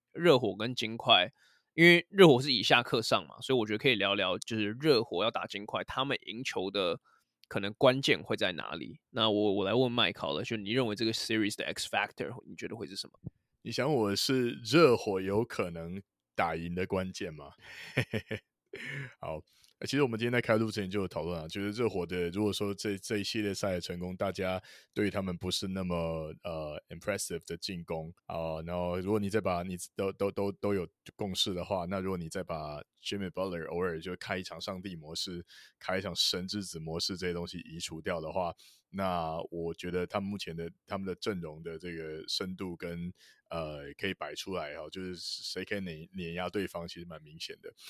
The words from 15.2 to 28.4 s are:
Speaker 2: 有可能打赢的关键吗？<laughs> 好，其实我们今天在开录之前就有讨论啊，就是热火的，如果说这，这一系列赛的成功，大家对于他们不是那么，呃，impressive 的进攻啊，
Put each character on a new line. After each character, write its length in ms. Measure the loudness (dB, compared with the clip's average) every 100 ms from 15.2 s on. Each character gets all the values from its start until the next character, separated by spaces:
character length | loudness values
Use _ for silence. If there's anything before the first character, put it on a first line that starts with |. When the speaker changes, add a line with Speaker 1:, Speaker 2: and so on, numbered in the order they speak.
Speaker 2:
有 240 | 2 2
可 260 | 0 -2 -2
能 320 | -4 -8 -10 -12 _ _
打 220 | -2 0 0
赢 180 | -2
的 120 | -2 0
关 240 | 0 -2
键 220 | -6 -8
吗？ 200 | -10 -16 -18 -20 -16 -4
<laughs> 480 | -4 -2 -4 -4 -8 -10 _ _ -12 -10 -8 -10 -10
好， 220 | -8 -8 -10 _ _ _
其 120 | -2 2
实 60 |
我 60 | 2
们 100 | 2
今 60 |
天 80 | 2
在 80 | 2
开 160 | 4 4
录 140 | 4
之 100 | -2
前 80 | -2
就 120 | -2
有 80 | -2
讨 160 | -2
论 140 | -2 -4
啊， 80 | -4
就 120 | -4
是 100 | -4
热 160 | 0 0
火 180 | 0 -2
的， 240 | 0 0
如 120 | 2
果 100 | 0
说 200 | 2 -2
这， 240 | -2 -2 -4
这 220 | -2 -2
一 60 |
系 180 | 0 -2
列 100 | -2
赛 200 | 0 0
的 80 | -2
成 180 | -4 -6
功， 180 | -6 -2
大 140 | -2
家 320 | 0 -2 -2 -6 -20 -8
对 140 | 0 0
于 20 |
他 100 | 2
们 160 | -2 -2
不 140 | -2
是 160 | -2 -2
那 160 | -2
么， 500 | 0 0 0 -2 -6 -8
呃， 360 | -8 -6 -8 -10 -12
impressive 560 | -8 -4 -4 -4 -6 -6
的 100 | -8
进 260 | -6 -8
攻 300 | -6 -6 -6 -14 -8
啊， 360 | -4